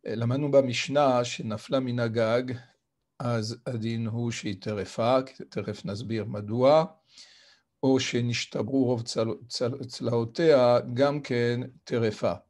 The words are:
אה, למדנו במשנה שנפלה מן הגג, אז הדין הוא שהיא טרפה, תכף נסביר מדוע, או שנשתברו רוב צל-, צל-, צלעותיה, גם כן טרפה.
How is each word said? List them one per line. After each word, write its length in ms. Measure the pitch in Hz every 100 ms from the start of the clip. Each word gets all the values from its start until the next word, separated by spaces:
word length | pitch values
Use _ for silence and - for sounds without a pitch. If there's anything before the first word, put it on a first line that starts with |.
| -
אה, 80 |
למדנו 360 | 110 117 131 147
במשנה 720 | 139 127 120 - 139 143 123
שנפלה 560 | 123 - 117 107 - 139
מן 180 | 131 120
הגג, 420 | 117 113 110 120 127 120 - _ _ _ _ _
אז 380 | 123 117 110 120 -
הדין 400 | 120 110 113 113
הוא 240 | 113 120
שהיא 260 | 110 107 95
טרפה, 580 | - 107 98 - 113 131 131 - -
תכף 360 | - 104 101
נסביר 400 | - 104 101 110
מדוע, 600 | 104 104 104 117 127 156 170 - _ - - - _ _ _ _
או 180 | 131 131
שנשתברו 840 | 123 120 120 117 - - 113 135
רוב 180 | 123 123
צל-, 320 | 113 - 113 107 -
צל-, 360 | - 120 139
צלעותיה, 920 | 120 - 120 117 113 - 165 139 123 123 123
גם 260 | 120 139 147
כן 400 | 147 120 120 120 123 -
טרפה. 480 | - 127 113 107 113 87 _